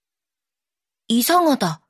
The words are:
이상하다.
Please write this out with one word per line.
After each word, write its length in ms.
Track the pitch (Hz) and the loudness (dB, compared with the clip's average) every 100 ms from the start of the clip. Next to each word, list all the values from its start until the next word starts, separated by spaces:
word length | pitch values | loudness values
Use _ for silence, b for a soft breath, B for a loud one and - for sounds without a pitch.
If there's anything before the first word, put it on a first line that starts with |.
| _ _ _ _ _ _ _ _ _ _ - | _ _ _ _ _ _ _ _ _ _ -4
이상하다. 720 | 233 233 349 339 269 180 156 _ | -2 2 2 2 0 -2 -8 _